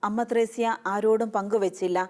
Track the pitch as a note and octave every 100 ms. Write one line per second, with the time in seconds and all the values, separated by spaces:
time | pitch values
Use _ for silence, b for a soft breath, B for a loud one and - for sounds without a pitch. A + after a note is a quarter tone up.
0 | B3+ G#3+ A3+ A#3 A3+ A3+ A3+ - F#3 G3+
1 | G#3+ A3 A3+ G#3+ G3 G#3+ G3 F#3 F3+ F3+